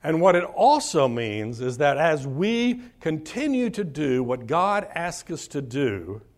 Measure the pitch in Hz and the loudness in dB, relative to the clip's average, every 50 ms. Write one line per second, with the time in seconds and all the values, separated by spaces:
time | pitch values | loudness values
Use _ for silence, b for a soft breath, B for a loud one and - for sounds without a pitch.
0 | _ 151 160 160 170 190 175 175 175 - - - 185 247 294 302 - - - 165 | _ 0 0 4 6 6 6 4 2 0 0 4 6 6 6 4 2 0 2 4
1 | 139 131 117 120 117 110 104 107 107 110 120 113 123 127 123 117 147 143 139 135 | 4 4 2 0 -2 -2 -2 -4 -4 -6 -6 -6 -6 -6 -2 2 2 2 4 4
2 | 156 165 156 151 135 139 131 139 180 214 233 233 240 247 240 247 B B B B | 2 2 2 0 -2 -6 -4 -2 0 0 2 2 0 0 0 -2 B B B B
3 | - 165 156 156 156 - - - 285 311 269 254 247 233 - - 202 165 135 147 | -4 -4 -4 -4 -6 -8 -6 -4 -2 0 0 0 0 -2 -2 -4 -6 -6 -4 -2
4 | 151 139 127 127 127 117 127 123 117 113 147 170 180 202 202 202 196 - - 165 | 0 0 2 0 0 0 -2 -4 -2 -2 0 2 2 2 0 -2 -2 -4 -8 -6
5 | 170 175 165 - - - 165 151 - - - 143 139 123 113 135 143 123 101 95 | -6 -6 -6 -8 -10 -10 -10 -10 -10 -8 -8 -8 -8 -6 -2 0 0 0 0 -2
6 | 82 82 98 110 - _ _ | -6 -10 -12 -12 -14 _ _